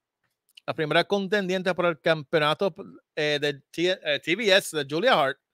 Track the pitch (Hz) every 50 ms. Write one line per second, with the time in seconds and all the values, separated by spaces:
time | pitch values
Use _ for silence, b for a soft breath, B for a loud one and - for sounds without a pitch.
0 | _ _ _ _ _ _ _ _ _ _ _ - - 147 135 160 156 147 151 170
1 | 170 - 202 202 196 180 208 208 190 180 185 190 170 185 170 180 175 175 160 -
2 | - 175 160 156 139 - - 156 151 151 156 - 196 190 160 196 185 87 - -
3 | _ _ - 165 151 151 147 143 147 147 143 135 _ _ - 165 170 180 185 -
4 | - 156 143 131 - 156 170 214 240 196 185 208 - - 156 151 139 135 147 165
5 | 214 262 233 160 143 131 135 _ _ _